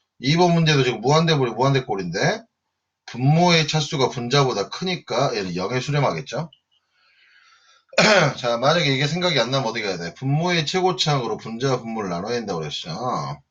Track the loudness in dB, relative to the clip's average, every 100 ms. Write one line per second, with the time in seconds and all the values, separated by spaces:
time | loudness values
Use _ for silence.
0 | _ -6 0 4 4 4 4 4 2 0
1 | 2 2 4 2 0 0 2 2 0 -4
2 | -4 -2 -2 -2 -8 _ _ _ _ _
3 | -14 -2 2 4 4 4 2 -2 -2 0
4 | 0 -2 0 2 2 0 -4 -6 -6 -6
5 | -4 -2 0 -2 -4 -4 -4 -4 -2 0
6 | 0 -2 -6 -8 -8 _ _ _ _ _
7 | _ _ _ _ _ _ _ _ _ 2
8 | 4 6 4 0 -2 2 2 2 2 0
9 | 0 0 0 0 0 0 -2 -4 -4 -4
10 | -8 -6 -2 0 0 -2 -2 0 0 0
11 | 0 0 -2 -6 -8 -4 -2 -2 -4 -6
12 | -4 -6 -4 -4 -4 -6 -8 -10 -10 -8
13 | -6 -4 -6 -10 _